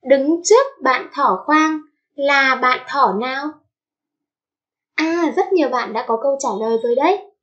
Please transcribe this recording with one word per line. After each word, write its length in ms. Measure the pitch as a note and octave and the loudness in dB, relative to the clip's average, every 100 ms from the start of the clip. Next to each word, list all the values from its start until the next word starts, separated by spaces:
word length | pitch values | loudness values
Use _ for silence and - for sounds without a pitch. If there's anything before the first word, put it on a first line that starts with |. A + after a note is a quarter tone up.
đứng 380 | C4 C4+ C#4 E4+ | 2 2 2 -2
trước 220 | - A4 C5+ - | 4 4 4 -2
bạn 260 | C4 B3+ - | -2 -2 -4
thỏ 300 | - C4+ F#3 - | -2 0 0 0
khoang 340 | D4+ D#4 D#4 - _ _ | 2 2 -2 -10 _ _
là 440 | - C#4 C#4 C4+ B3+ | -4 0 2 2 2
bạn 240 | B3+ B3+ - | 0 -2 -4
thỏ 240 | C#4 B3 F#3+ | 0 0 0
nào? 300 | B3 C4 D4 D4+ _ _ _ _ _ _ _ _ _ _ _ _ _ | -4 -6 -8 -12 _ _ _ _ _ _ _ _ _ _ _ _ _
À, 380 | - D#4+ E4+ E4 A3+ | -4 -2 -2 -2 -2
rất 160 | G4+ | 0
nhiều 160 | F#4 C4+ | 0 0
bạn 240 | B3 A#3 | -2 -4
đã 120 | A3 - | -8 -4
có 100 | A3+ | -2
câu 140 | C#4 C#4 | 0 2
trả 80 | C4+ G3 | 0 -2
lời 180 | A3 A3+ | -2 -2
rồi 120 | A#3 | 0
đấy. 360 | A#3+ D4+ G4+ - _ | 0 2 0 -4 _